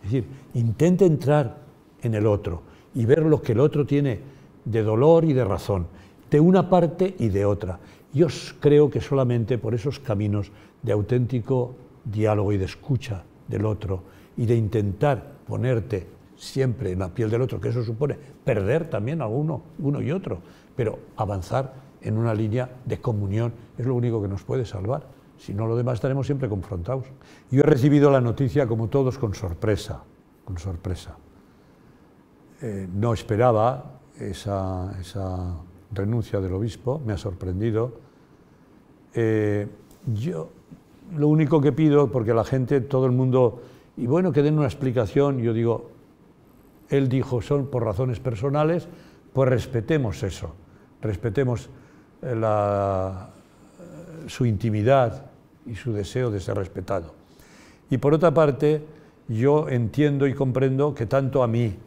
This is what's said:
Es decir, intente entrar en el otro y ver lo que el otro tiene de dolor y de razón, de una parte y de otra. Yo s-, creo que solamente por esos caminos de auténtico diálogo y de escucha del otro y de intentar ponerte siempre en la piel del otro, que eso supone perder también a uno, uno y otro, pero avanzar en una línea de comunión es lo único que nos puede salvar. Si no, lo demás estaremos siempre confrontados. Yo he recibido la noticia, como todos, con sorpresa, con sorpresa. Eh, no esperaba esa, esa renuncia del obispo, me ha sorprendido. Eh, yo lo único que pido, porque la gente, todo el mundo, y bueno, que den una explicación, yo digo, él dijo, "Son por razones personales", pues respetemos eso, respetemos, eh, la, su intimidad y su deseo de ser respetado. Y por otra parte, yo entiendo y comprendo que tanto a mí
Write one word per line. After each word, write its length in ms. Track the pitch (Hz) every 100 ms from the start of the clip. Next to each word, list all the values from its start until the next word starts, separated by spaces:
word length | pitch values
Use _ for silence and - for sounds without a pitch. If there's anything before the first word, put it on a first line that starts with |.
Es 80 | -
decir, 120 | 131 113 - -
intente 500 | 135 113 104 165 180
entrar 540 | 190 147 123 147 131 - - - - -
en 140 | 120
el 120 | 110 107
otro 360 | 104 101 85 - - -
y 120 | 139 110
ver 160 | 151
lo 200 | 156 151
que 100 | -
el 80 | 110
otro 240 | 147 151
tiene 360 | 143 143 143 110 - - - -
de 180 | - 110
dolor 420 | 104 110 147 165
y 80 | 165
de 120 | 131
razón, 440 | 107 98 - 101 85 - - - -
de 80 | 147
una 320 | 165 185 180
parte 460 | 185 170 - 190 190
y 100 | 113
de 160 | 95
otra. 360 | 101 98 90 87 - - -
Yo 160 | 135 160
s-, 260 | - - -
creo 280 | 147 147 147
que 120 | 139
solamente 580 | - 135 127 120 107 120
por 160 | 113
esos 240 | 117 143 -
caminos 540 | - 104 104 101 98 - - _
de 100 | 113
auténtico 840 | 107 104 123 120 127 107 131 120 - - -
diálogo 480 | 131 104 107 104 98
y 60 | 101
de 80 | 92
escucha 580 | - - 131 - 98 - - -
del 160 | 107
otro 380 | 107 104 87 92 - - - -
y 100 | 113
de 80 |
intentar 840 | 117 107 113 104 92 147 127 - - -
ponerte 600 | 107 117 117 92 98 - - - -
siempre 560 | - 135 131 107 98
en 60 | 90
la 100 | 92
piel 220 | 85 110
del 120 | 113
otro, 180 | 127 101
que 100 | 117
eso 120 | 117
supone 340 | 113 113 143 - - -
perder 460 | - 110 98 151 160
también 320 | 107 107 165
a 40 | 117
uno, 360 | 120 151 160 - -
uno 240 | 143 143
y 100 | 110
otro, 260 | 180 170 92 - - - -
pero 220 | 110 - - -
avanzar 560 | 104 101 87 120 135 - - -
en 160 | 107 107
una 160 | 113
línea 340 | 107 110 117 123 -
de 160 | - -
comunión 540 | - 107 98 104 117 120 - -
es 80 | 123
lo 80 |
único 260 | 123 120 113
que 80 | 101
nos 140 | 98
puede 240 | - 127 113
salvar. 420 | 95 95 147 - - - -
Si 160 | -
no, 120 | 101 113
lo 100 | 117
demás 180 | 120
estaremos 320 | 123 139 135 131
siempre 220 | 143 131
confrontados. 580 | 101 85 92 87 131 123 - - - -
Yo 100 | 127
he 20 |
recibido 480 | 147 147 143 147 143
la 100 | 135
noticia, 460 | 120 110 135 147 127
como 220 | 113 113
todos, 280 | 139 131 -
con 180 | 110
sorpresa, 680 | 95 92 85 104 104 - - - _ _ _
con 140 | - 90
sorpresa. 580 | 95 87 92 87 - - - - _ _ _ - - - - _ _ _ - -
Eh, 260 | 120 98 95
no 200 | 95 117
esperaba 840 | 110 - 104 123 107 117 135 - - - -
esa, 760 | 113 95 101 98 95 92 92 98
esa 560 | 90 98 95 90 90 85 80 - -
renuncia 480 | - 101 117 104 104
del 120 | 95
obispo, 480 | 95 113 - 120 147
me 100 | 120
ha 40 | 98
sorprendido. 760 | 107 90 90 92 113 110 123 - - _ _ - - - - - _ - _
Eh, 520 | - 113 110 104 104 101 - - - -
yo 360 | 107 135 120 - - _ - _ - - 165
lo 120 | 147
único 320 | 156 151 156
que 100 | 143
pido, 400 | 135 156 143 143
porque 220 | 127 110
la 100 | 113
gente, 380 | 107 131 123 143
todo 240 | 123 131 131
el 60 |
mundo, 500 | 127 131 131 123 - - - - -
y 100 | 120
bueno, 260 | 156 185
que 100 | 143
den 160 | 143 151
una 80 | 143
explicación, 720 | - 131 120 101 143 143 135
yo 160 | 113
digo, 360 | 113 117 113 - - - _ - _ _ _ - - -
él 200 | 139 135
dijo, 340 | 131 123 123
"Son 240 | - 147 131
por 180 | 127
razones 360 | 110 98 127 110
personales", 680 | 135 110 139 143 156 170 165 - - - -
pues 160 | - 135
respetemos 720 | 123 - 120 104 160 120 -
eso, 320 | 101 - 80 - - - - _
respetemos, 640 | 110 98 120 104 131 113 - - - - - -
eh, 120 | 147
la, 960 | 113 110 104 104 101 98 95 95 92 95 - - _ - - 170 151 170 160 151
su 200 | - 123
intimidad 800 | 101 113 107 104 135 120 101 - - _ _ -
y 80 |
su 180 | 107 123
deseo 380 | 104 98 127 127
de 100 | 101
ser 160 | 87 101
respetado. 580 | 92 - 92 98 80 - - - - - - - _
Y 80 | 131
por 160 | 143
otra 180 | 156 170
parte, 520 | 151 156 123 151 151 151 - - _ -
yo 400 | 110 131 147 151
entiendo 580 | 127 113 131 147 143 139
y 80 |
comprendo 600 | 135 135 123 135 131 147
que 120 | 139 110
tanto 360 | 135 135 139
a 40 | 120
mí 280 | 113 117 90